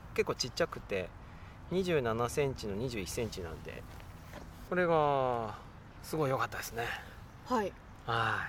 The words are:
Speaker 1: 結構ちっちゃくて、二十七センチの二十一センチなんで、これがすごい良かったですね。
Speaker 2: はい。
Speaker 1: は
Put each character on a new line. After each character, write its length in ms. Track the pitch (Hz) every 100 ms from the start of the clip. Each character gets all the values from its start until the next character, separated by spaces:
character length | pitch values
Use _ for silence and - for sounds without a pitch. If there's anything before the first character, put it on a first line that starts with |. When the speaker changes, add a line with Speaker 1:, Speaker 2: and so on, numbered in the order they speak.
| -
Speaker 1:
結 120 | - 202
構 80 |
ち 140 | 127 123
っ 40 |
ち 60 | -
ゃ 60 | 170
く 120 | -
て、 300 | - 98 87 - - - - - -
二 140 | 175
十 180 | 185 156
七 260 | 120 113 120
セ 180 | - 139
ン 80 |
チ 120 | 127 107
の 80 |
二 160 | 98 127
十 100 | 117
一 100 | 90
セ 140 | -
ン 60 | 110
チ 100 | 95
な 80 | 85
ん 140 | 78
で、 200 | - 60 - - - - - - - - -
こ 60 |
れ 120 | 180 175
が 680 | 160 147 139 131 120 110 104 - - - -
す 140 | - 160
ご 100 | 143
い 40 |
良 60 | 131
か 80 |
っ 40 | 117
た 80 | -
で 60 |
す 80 | -
ね。 120 | - - - - - - - -
Speaker 2:
は 160 | 247
い。 100 | 196 - - -
Speaker 1:
は 400 | - 117 110 107